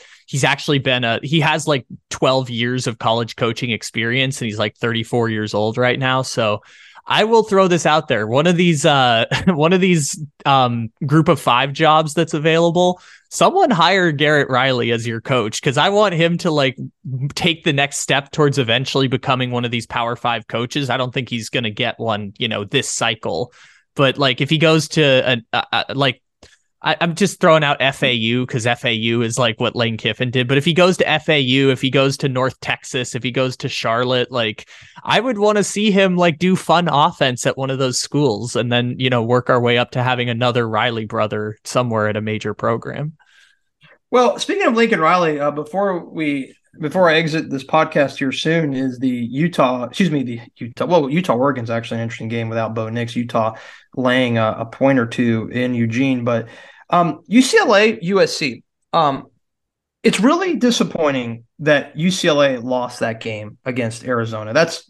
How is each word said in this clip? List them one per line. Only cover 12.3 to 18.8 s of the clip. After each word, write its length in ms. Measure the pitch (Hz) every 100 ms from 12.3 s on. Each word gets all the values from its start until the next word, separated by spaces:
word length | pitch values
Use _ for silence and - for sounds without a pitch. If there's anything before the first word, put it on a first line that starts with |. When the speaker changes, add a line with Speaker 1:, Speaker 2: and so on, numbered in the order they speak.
Speaker 1:
available, 680 | 160 160 165 170 170 180 180 - - _
someone 440 | - 175 370 320
hire 400 | 175 170 196 175
Garrett 360 | 143 151 147 -
Riley 440 | 123 135 127 117
as 120 | 117
your 160 | 117 113
coach, 400 | - 123 107 -
'cause 180 | 147 135
I 100 | 180
want 260 | 202 208
him 240 | 165 170 170
to, 120 | 175
like, 260 | 147 135 135 131 - 147 123 143
take 300 | - 170 165
the 80 | -
next 260 | 139 139 -
step 320 | - 139 139
towards 260 | - 147 131
eventually 520 | 113 120